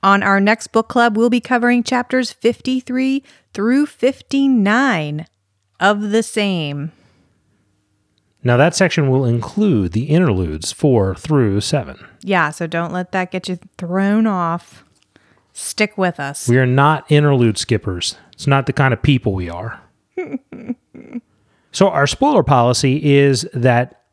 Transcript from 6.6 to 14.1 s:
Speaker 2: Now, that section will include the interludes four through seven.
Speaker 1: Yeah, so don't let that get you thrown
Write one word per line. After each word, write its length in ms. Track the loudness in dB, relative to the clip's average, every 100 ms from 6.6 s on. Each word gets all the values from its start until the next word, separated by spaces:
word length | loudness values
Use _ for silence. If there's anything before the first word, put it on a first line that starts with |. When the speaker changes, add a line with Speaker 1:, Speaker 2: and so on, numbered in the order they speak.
| -4 -6 -8 -12 _ _ _ _ _ _ _ _ _ _ _ _ _ _
Speaker 2:
Now, 120 | 0 2
that 180 | 2 2
section 320 | 0 2 0
will 140 | 0
include 680 | 0 -2 -2 -2 0 2 0
the 120 | -2
interludes 680 | 0 2 2 0 -2 -4 -8
four 440 | -2 2 2 2 -2
through 460 | -2 0 2 0
seven. 360 | -2 -4 -4 -14 -20 _
Speaker 1:
Yeah, 280 | -2 0 0
so 160 | -4 -6
don't 240 | -4 -4
let 180 | -6 -6
that 200 | -6 -6
get 160 | -8 -8
you 100 | -10 -12 _
thrown 480 | -6 -2 0